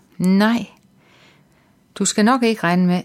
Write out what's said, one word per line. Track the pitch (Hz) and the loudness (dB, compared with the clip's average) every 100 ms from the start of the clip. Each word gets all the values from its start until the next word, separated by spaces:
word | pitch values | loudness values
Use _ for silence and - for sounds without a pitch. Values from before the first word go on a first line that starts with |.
| _ - | _ -4
Nej. | 180 190 214 233 202 _ _ _ _ _ _ _ _ _ _ _ _ | 0 2 2 -2 -6 _ _ _ _ _ _ _ _ _ _ _ _
Du | - | -6
skal | 196 - | -4 0
nok | 208 254 | 2 2
ikke | 233 220 | 0 -2
regne | 170 180 180 | -2 0 0
med, | 180 | 0